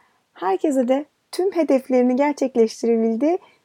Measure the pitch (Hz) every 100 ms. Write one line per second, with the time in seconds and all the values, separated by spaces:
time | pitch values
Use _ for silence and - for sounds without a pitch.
0 | _ _ _ - 370 381 320 269 240 269
1 | 302 _ _ - 370 349 302 269 262 254
2 | 247 247 285 285 269 254 220 - 233 233
3 | 226 226 294 370 - _